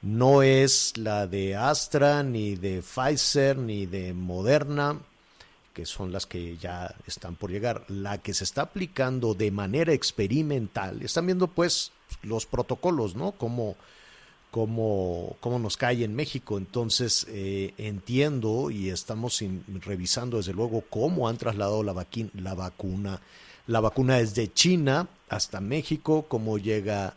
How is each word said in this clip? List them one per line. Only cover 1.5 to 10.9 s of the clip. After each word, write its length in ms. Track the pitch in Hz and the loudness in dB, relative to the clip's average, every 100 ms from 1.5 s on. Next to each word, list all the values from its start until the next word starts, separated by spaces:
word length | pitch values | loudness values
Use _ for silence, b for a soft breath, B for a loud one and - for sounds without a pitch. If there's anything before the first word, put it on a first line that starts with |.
| 98 | 0
Astra, 640 | 127 147 - 147 143 147 | 2 2 0 4 4 4
ni 340 | 139 117 104 95 | 2 0 -2 -2
de 280 | 95 92 | -2 -4
Pfizer, 760 | 85 - 131 147 - 143 135 135 | -6 -2 0 2 2 4 4 2
ni 300 | 120 104 95 | -2 -2 -4
de 260 | 95 92 | -4 -4
Moderna, 880 | 90 90 90 101 147 143 147 143 151 - _ b b b b b | -4 -4 -2 4 4 2 -2 -2 -4 -10 _ b b b b b
que 140 | - 85 | -12 -10
son 240 | - 95 | -8 -6
las 160 | 92 - | -6 -6
que 300 | 90 85 85 | -8 -8 -10
ya 360 | 90 87 87 - - | -10 -8 -10 -12 -12
están 280 | - 87 85 | -12 -10 -10
por 140 | 98 | -6
llegar. 360 | 95 117 113 - | -4 -2 -4 -6
La 320 | 98 98 101 | -6 -6 -6
que 160 | 101 98 | -4 -4
se 80 | |
está 180 | 95 - | -4 -4
aplicando 720 | 160 202 180 - 131 131 117 | -6 -6 -8 -2 -2 0 0
de 160 | 95 107 | 2 0
manera 420 | 101 98 127 165 | 0 -2 0 2
experimental, 1120 | 147 - - 98 131 156 139 107 - 95 | 2 0 -2 0 2 0 -2 -4 -6 -6